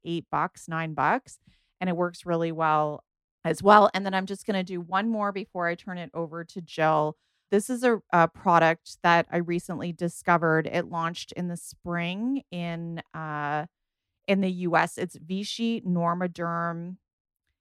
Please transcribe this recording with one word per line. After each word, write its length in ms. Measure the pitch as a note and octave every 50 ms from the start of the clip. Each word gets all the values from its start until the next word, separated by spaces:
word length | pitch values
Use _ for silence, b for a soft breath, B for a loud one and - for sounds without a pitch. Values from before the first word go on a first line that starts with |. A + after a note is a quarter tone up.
| -
eight 200 | F3 E3+ E3 - _
bucks, 360 | - D3 D#3+ F3+ - - - -
nine 240 | E3 D#3+ E3 D#3+ D#3
bucks, 440 | C#3+ C3+ D#3 G#3+ C4+ - - - _ _ _ _ _ _ _ _ _
and 80 | F#3 F#3
it 80 | E3+
works 280 | E3+ F3 F3 F3 - -
really 260 | F3 E3+ E3 E3 E3
well 520 | D#3+ D#3 D#3+ D#3 D#3 D3+ D3+ D3+ D3 - _ _ _ _ _ _ _ _ -
as 180 | E3 E3 -
well. 280 | F#3 G3 G#3 G#3+ G3+ - -
And 120 | F#3+ G3
then 80 | G3 F#3+
I'm 120 | F#3+ F#3+
just 200 | F#3+ G3 - -
gonna 180 | - G3+ F#3+ F#3
do 160 | F3+ F#3 F3
one 280 | F3 E3+ F#3 F#3+ G#3+ A#3
more 220 | A3+ G#3+ G3+ G3+ G3
before 340 | G3 F3+ - - F3+ F3
I 80 | E3+ F3
turn 220 | - - G3+ F3+
it 120 | F3 E3+ - -
over 300 | E3+ E3 D3+ D#3+ E3 E3+
to 160 | - - F#3+
Jill. 560 | E3 - - - D#3 D#3 D#3+ D3+ D3+ D#3 D3+ _ _ _ _ _ _ _
This 180 | G3+ G#3 - -
is 140 | B3+ A#3 B3+
a, 180 | B3 A#3 G3 - _
a 160 | - F3 E3
product 720 | E3 - - - F#3+ E3+ E3 E3 D#3+ E3 - _ - - _ -
that 220 | E3+ E3+ E3+ D#3+ -
I 60 | -
recently 540 | F3 F3 E3+ F3 F3 - - F3 C#3 - F3
discovered. 760 | E3 - F3 E3+ - - - - F3 E3 E3 E3 D#3+ D#3+ D#3
It 220 | - - F3 - -
launched 420 | E3+ E3+ E3 F3 F3+ - - -
in 160 | - - F3+
the 100 | F3 F3
spring 840 | E3+ - - - _ _ F3 F3 E3+ E3+ E3+ F3+ G3+ A3+ B3+ C#4 C4+ - _
in, 500 | F3+ F3 E3+ E3+ E3+ E3 E3+ E3+ E3 E3 - _ -
uh, 520 | D#3+ D#3+ D#3 D3+ D3 D3 C#3+ D3+ D3+ D#3 - _ _ _ _ _ _ _ _ _ _ _
in 140 | - G3 G3
the 100 | G3 F#3+
U 240 | F#3 F3+ F3+ F3 E3+
S. 220 | E3 E3 E3+ - -
It's 160 | F3+ F3 -
Vichy 680 | - D#3 D#3+ F#3 G3 G#3 - - - A#3 A3+ A#3 -
Normaderm 1160 | - F#3 F3+ E3+ E3+ E3+ F3 F3+ F#3 F3+ E3+ - E3+ E3+ E3+ E3+ E3+ E3+ E3+ E3+ E3+ F3+ F#3 - _ _ _ _ _ _ _ _ _ _ _ _